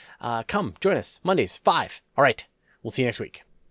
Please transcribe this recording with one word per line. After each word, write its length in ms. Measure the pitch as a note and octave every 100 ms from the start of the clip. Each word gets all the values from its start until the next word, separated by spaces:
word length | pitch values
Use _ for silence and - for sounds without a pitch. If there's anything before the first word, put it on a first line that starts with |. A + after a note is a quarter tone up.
| - -
uh, 260 | A#2 A#2
come 280 | A2+ G#3 D#3 -
join 160 | G3 D#3+
us 240 | - -
Mondays, 360 | F3 F#3 F#3 -
five. 420 | - E3 A#2+ - _ -
All 80 |
right. 220 | C#3 A2 - _ _ _
We'll 80 | A#2
see 120 | A#2+
you 40 | B2
next 140 | -
week. 220 | - - - _ _